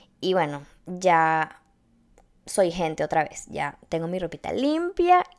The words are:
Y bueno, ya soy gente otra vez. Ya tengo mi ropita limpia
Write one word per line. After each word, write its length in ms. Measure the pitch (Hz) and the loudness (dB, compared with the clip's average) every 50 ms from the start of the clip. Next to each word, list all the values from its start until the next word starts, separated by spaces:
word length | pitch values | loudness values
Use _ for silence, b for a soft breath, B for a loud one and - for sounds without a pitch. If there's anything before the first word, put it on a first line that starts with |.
| B B _ - | B B _ -6
Y 140 | - 185 185 | -4 0 2
bueno, 280 | 185 160 147 143 143 139 - _ _ _ | 2 0 0 -4 -10 -12 -16 _ _ _
ya 760 | - 180 180 185 185 170 165 160 160 160 160 156 - - - _ _ _ _ _ _ _ _ _ _ _ _ _ _ _ _ _ | -12 -10 0 4 4 6 6 4 4 2 0 -2 -4 -8 -20 _ _ _ _ _ _ _ _ _ _ _ _ _ _ _ _ _
soy 240 | - - 208 190 170 | -6 0 2 2 2
gente 340 | 165 185 170 160 156 - 156 | 2 -2 -4 -4 -2 -4 -4
otra 200 | 151 - 160 151 | 0 0 0 0
vez. 220 | - - - - | -2 -6 -16 -18
Ya 320 | - 147 147 143 143 - _ - - | -12 -8 -6 -6 -6 -8 _ -12 -6
tengo 200 | 175 160 165 170 | -6 -4 -4 -4
mi 100 | 180 185 | -6 -6
ropita 340 | 180 160 151 147 - - | -6 -8 -10 -10 -8 -6
limpia 720 | 82 214 262 294 311 320 349 359 392 - 349 349 359 359 - - _ | -4 -2 0 0 0 -2 -4 -6 -2 0 4 4 4 4 4 0 _